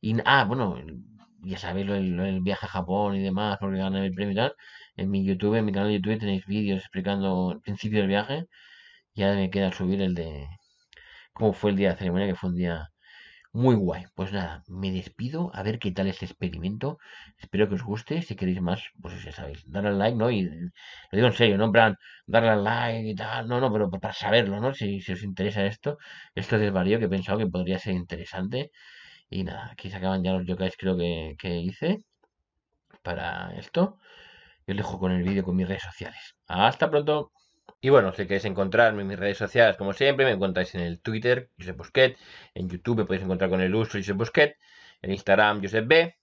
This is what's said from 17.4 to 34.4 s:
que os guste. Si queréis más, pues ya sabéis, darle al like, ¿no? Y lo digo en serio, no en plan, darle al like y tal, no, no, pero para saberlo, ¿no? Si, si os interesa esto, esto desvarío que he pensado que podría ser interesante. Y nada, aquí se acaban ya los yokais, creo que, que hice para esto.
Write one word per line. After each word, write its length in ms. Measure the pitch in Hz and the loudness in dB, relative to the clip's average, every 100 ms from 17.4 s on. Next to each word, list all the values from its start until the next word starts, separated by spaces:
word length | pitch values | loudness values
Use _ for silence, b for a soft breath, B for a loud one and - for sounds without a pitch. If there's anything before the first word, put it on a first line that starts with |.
| - 98 107 | -8 0 2
que 60 | |
os 80 | 98 | 0
guste. 400 | 117 104 - 156 | -4 -8 -4 -6
Si 120 | 170 101 | -4 -4
queréis 260 | 92 92 | -2 0
más, 200 | 87 95 - _ | 0 -2 -6 _
pues 220 | - 92 | -14 -12
ya 80 | 82 | -12
sabéis, 300 | 73 71 71 - | -12 -12 -12 -8
darle 200 | 82 104 | -4 0
al 80 | 101 | 2
like, 180 | 104 120 | 2 2
¿no? 140 | 113 | 2
Y 140 | 113 | 2
lo 260 | 90 78 90 - B B B | -2 -4 -10 -12 B B B
digo 140 | 98 120 | 2 4
en 60 | |
serio, 240 | 107 117 98 | 6 4 6
no 80 | 110 | 4
en 60 | |
plan, 240 | 107 113 95 B B - | 6 6 4 B B 2
darle 240 | 110 113 | 4 4
al 140 | 107 | 4
like 440 | 101 117 120 113 110 | 2 0 -2 -2 -4
y 40 | |
tal, 340 | 98 110 120 113 | -6 -6 -6 -2
no, 120 | 123 | 0
no, 120 | 131 | 2
pero 180 | 107 101 | 2 0
para 240 | 95 107 | -2 -6
saberlo, 460 | - 110 110 104 98 | -6 2 2 2 0
¿no? 140 | 123 | -2
Si, 260 | 135 107 101 | -2 -4 -4
si 120 | - | -6
os 100 | 90 | -6
interesa 440 | 101 95 98 104 98 | -6 -2 -2 0 -2
esto, 320 | 107 - 147 B B B | -2 -6 -8 B B B
esto 240 | - 98 113 | -8 0 2
desvarío 400 | 104 95 90 110 | 2 2 2 2
que 80 | 107 | 2
he 20 | |
pensado 300 | 95 92 101 | -2 -2 -2
que 80 | 104 | 0
podría 320 | 87 87 92 | -2 -2 -2
ser 160 | - | -2
interesante. 760 | 92 87 85 85 95 92 123 147 B B B B B _ | -4 -4 -10 -10 -8 -6 -6 -8 B B B B B _
Y 160 | 92 | -6
nada, 260 | 90 - - | -6 -8 -14
aquí 180 | - 95 | -14 -12
se 60 | 95 | -6
acaban 260 | 92 95 | -2 0
ya 100 | 90 | 0
los 140 | 95 90 | -2 -2
yokais, 300 | 90 92 - | -2 -4 -4
creo 180 | 95 90 | -2 0
que, 400 | 87 82 78 73 | 0 -2 -6 -8
que 180 | 95 87 | -6 -4
hice 480 | 87 - 160 214 - _ _ _ _ _ _ _ _ - | -4 -4 -4 -4 -6 _ _ _ _ _ _ _ _ -16
para 500 | - 87 87 87 90 87 | -8 -6 -6 -8 -10 -12
esto. 400 | - - 196 - B B B B | -6 0 0 -2 B B B B